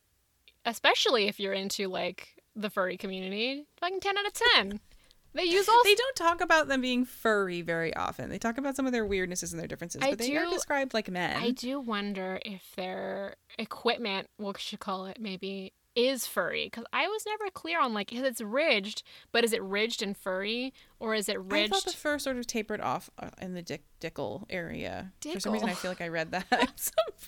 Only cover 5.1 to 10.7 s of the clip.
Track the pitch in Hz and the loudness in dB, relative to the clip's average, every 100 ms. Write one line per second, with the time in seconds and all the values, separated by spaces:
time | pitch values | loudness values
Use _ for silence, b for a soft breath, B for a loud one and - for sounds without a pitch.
5.1 | b b 277 349 359 403 466 466 403 508 | b b -2 2 4 8 8 10 8 4
6.1 | 523 339 339 349 330 294 269 254 247 247 | 2 2 4 6 6 6 2 2 2 0
7.1 | - 226 214 190 175 165 165 165 - - | 0 4 4 2 0 0 0 0 0 -4
8.1 | - - 196 226 233 277 269 262 247 214 | -4 -6 -4 -2 -2 -2 0 0 0 0
9.1 | 196 185 180 170 170 170 - 170 - 269 | 0 0 -2 -6 -6 -8 -8 -8 -2 0
10.1 | 285 240 294 339 349 - | 0 0 0 0 -2 0